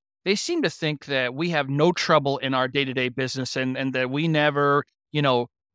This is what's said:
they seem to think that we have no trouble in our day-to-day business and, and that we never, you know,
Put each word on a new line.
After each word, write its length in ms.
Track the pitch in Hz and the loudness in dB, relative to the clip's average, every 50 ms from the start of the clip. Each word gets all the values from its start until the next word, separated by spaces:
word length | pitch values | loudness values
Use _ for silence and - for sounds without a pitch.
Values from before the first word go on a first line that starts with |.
| _ _ _ _ - | _ _ _ _ -2
they 100 | 185 202 | -2 -2
seem 260 | 202 - - 349 339 | -2 -2 -2 -2 0
to 80 | 262 165 | 0 0
think 360 | - - - 151 151 139 - | -2 -2 -4 -4 -4 -4 -6
that 280 | - 143 131 127 123 127 | -4 -2 0 0 -2 -2
we 160 | 139 170 175 | -2 -2 0
have 200 | 170 151 139 135 | 0 0 0 0
no 220 | 139 143 151 175 | 2 2 4 4
trouble 460 | 175 - - - 165 151 139 139 139 | 2 2 2 4 4 4 4 2 -2
in 160 | 135 131 131 135 | -2 -2 -2 0
our 140 | 131 127 | 0 0
day-to-day 420 | 127 131 143 139 131 123 131 127 127 | 0 0 -2 -2 -2 -2 -2 -2 -2
business 460 | 123 135 131 127 - 135 127 - - | -2 -2 -4 -4 -4 -6 -6 -6 -4
and, 180 | 135 131 131 131 | -4 -4 -4 -4
and 160 | 131 135 135 127 | -4 -4 -2 -2
that 180 | 127 127 127 | -2 -2 -2
we 160 | 131 147 160 | -2 -2 0
never, 560 | 165 156 151 147 151 143 143 143 143 143 143 - _ _ _ _ _ | 2 2 4 4 2 2 2 2 4 2 2 0 _ _ _ _ _
you 120 | - 151 147 | -2 0 2
know, 240 | 139 127 120 120 - _ _ _ _ | 4 4 2 0 -2 _ _ _ _